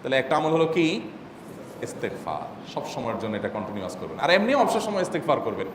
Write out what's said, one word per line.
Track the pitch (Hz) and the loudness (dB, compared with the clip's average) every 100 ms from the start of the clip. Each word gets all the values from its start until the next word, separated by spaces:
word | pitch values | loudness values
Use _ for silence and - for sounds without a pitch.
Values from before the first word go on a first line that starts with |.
তাহলে | 123 135 | 2 2
একটা | 127 151 | 4 2
আমল | 156 | 4
হলো | 160 160 | 4 4
কি? | 170 160 208 - - - - - - - - | 4 2 2 -6 -12 -16 -16 -16 -14 -14 -10
ইস্তেগফার। | 117 - 110 - - 76 71 - - | -10 -6 -6 -6 -6 -6 -6 -12 -10
সব | - - | -8 -6
সময়ের | - 127 107 | -6 -4 -4
জন্য | 110 107 | -2 -2
এটা | - | -2
কন্টিনিউয়াস | 107 101 104 92 - | -4 -6 -6 -6 -8
করবেন। | 95 - | -10 -2
আর | 147 | 6
এমনিও | 185 214 277 | 6 6 4
অবসর | 226 226 | 4 2
সময় | 220 202 | 0 0
ইস্তেগফার | 180 165 - 131 | 0 0 2 2
করবেন। | 117 95 95 | 2 -2 -6